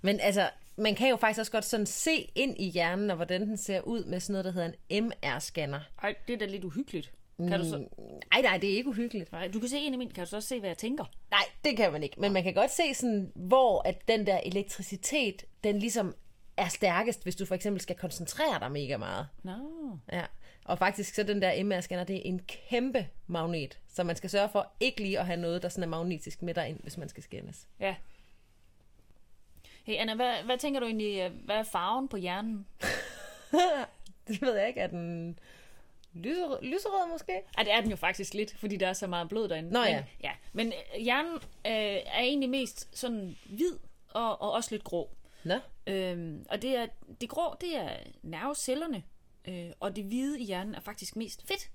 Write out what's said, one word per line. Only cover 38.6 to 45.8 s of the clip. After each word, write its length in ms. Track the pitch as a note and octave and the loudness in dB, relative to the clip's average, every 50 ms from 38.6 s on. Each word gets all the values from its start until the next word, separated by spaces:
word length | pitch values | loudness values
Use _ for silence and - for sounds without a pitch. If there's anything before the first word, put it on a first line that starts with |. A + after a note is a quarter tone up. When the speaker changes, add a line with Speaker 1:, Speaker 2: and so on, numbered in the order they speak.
| - G#3 G#3 | -4 -4 0
Speaker 2:
der 100 | F3+ F#3+ | 2 2
er 60 | F#3 F#3+ | 0 2
så 140 | - G#3 | -2 -2
meget 220 | F#3 F3+ F3 E3+ D#3+ | -2 -2 -2 -2 -2
blod 180 | G3+ A3 A3 | 0 -2 0
derinde. 240 | G3 E3+ D#3 D#3+ E3+ | 0 0 -2 -2 2
Speaker 1:
Nå 80 | G3 B3 | 4 4
Speaker 2:
Men, 100 | A#3+ G3 | 6 6
Speaker 1:
ja. 140 | D#3+ C#3 C#3 - - - - | 4 2 -2 -8 -10 -8 -6
Speaker 2:
ja, 80 | - - - - - - | -6 -6 -8 -12 -6 -2
men, 140 | - A#3 A3+ F3+ D#3+ - - - | -2 0 0 -2 -6 -8 -8 -6
øh, 60 | G#3 | -2
hjernen, 320 | A3+ A#3+ B3 C#4 D#4 E4+ E4 | 0 2 2 2 2 -2 -4
øh, 60 | D#4 - - - - - G#3+ A3+ A3 G#3+ G#3 G3+ F#3 - | -8 -8 -12 -16 -6 -2 0 0 2 2 2 0 -2 -4
er 140 | - - F3+ | -2 0 2
egentlig 300 | B3 B3+ D4 C#4+ C4+ B3 | 2 4 4 2 2 2
mest 480 | C4 C#4 B3+ A#3 - - - - - | 2 0 0 -2 -4 -10 -12 -10 -8
sådan 380 | - B3+ A#3+ A#3 G#3+ G3 F3+ - - - | -6 -4 -2 -2 -4 -4 -8 -10 -12 -14
hvid 280 | - G3 G#3+ D#4+ F4+ D#4 - - - - - - - | -12 -2 0 0 0 0 -2 -10 -10 -14 -16 -20 -6
og, 320 | - G#3+ A#3 A3+ G3+ - | -4 0 0 0 0 0
og 100 | G#3 G#3 | -2 0
også 180 | - A3+ A#3 - | 0 0 0 -2
lidt 120 | A3 G#3 - | -4 -6 -4
grå. 260 | - F3+ E3+ - - - - - - - - - | -2 -2 -2 -2 -4 -8 -10 -12 -16 -20 -10 -2
Speaker 1:
Nå. 120 | E3 F#3 B3+ - - - - | 0 0 0 0 -8 -14 -8